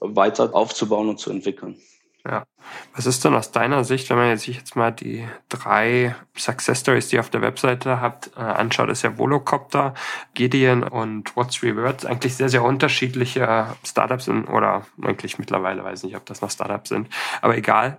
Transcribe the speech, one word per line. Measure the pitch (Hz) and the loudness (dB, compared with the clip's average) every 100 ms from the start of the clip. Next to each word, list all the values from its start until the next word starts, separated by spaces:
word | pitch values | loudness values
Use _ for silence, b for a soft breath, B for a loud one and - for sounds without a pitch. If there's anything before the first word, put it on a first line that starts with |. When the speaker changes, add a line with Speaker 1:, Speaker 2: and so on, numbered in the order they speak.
Speaker 1:
weiter | 98 104 101 - 120 | -2 2 4 4 2
aufzubauen | 95 113 - 107 107 110 | 2 0 0 0 2 0
und | 101 | -2
zu | - | -6
entwickeln. | 101 98 98 98 98 b b b _ - | -6 -6 -6 -8 -16 b b b _ -6
Speaker 2:
Ja. | 110 - _ B B B | -6 -6 _ B B B
Was | - 120 | -4 -2
ist | 127 156 | 2 2
denn | |
aus | 127 - | 2 2
deiner | 117 117 143 | 0 2 2
Sicht, | 123 131 - | 2 0 2
wenn | 123 | 4
man | 120 | 4
jetzt | 110 | 2
sich | - 123 | -2 -10
jetzt | - - | -6 0
mal | 117 | 0
die | 113 117 113 117 - - | 0 -6 -8 -8 -12 -10
drei | 117 - 104 113 123 123 120 - - | -6 2 4 4 4 2 -2 -12 -8
Success | - 123 - 123 | -6 -2 0 0
Stories, | - 120 - | 4 2 4
die | 123 | 0
ihr | |
auf | 113 | 0
der | 113 | 0
Webseite | 110 - 135 123 131 123 | -2 0 0 0 0 0
habt, | 120 - - - | 0 -4 -14 -8
äh, | |
anschaut, | 113 - 113 - 113 | -2 0 0 2 0
ist | 110 | 2
ja | 117 110 | 0 0
Volocopter, | 127 143 139 143 - 143 139 131 B B B - | 2 0 2 -2 0 0 0 -2 B B B -2
Gideon | 123 135 131 123 | 2 4 4 4
und | - 123 113 107 104 - | 2 -2 -4 -6 -6 -2
What's | 123 - | -2 -2
Rewards, | 123 107 120 127 127 | -2 0 -2 -2 -4
eigentlich | 123 131 127 | -2 -2 0
sehr, | 131 | 2
sehr | 123 | 4
unterschiedliche | 120 135 151 - 127 127 123 - 120 113 110 117 | 4 4 2 2 0 -2 -2 0 2 2 0 -6
Startups | - - - 127 123 | -6 0 0 0 -2
in, | 113 - | -2 0
oder | 110 107 101 98 - | 2 2 2 -4 -8
eigentlich | - 98 - - | -4 -4 -4 -8
mittlerweile, | 92 101 92 95 | -4 -2 -2 -4
weiß | 95 95 | -8 -10
nicht, | 95 98 | -10 -12
ob | - | -14
das | - | -8
noch | 104 | -6
Startups | - 98 101 - | -6 -6 -6 -4
sind, | 107 113 B B B | -4 -4 B B B
aber | - 113 | 0 2
egal, | 107 107 123 | 4 4 2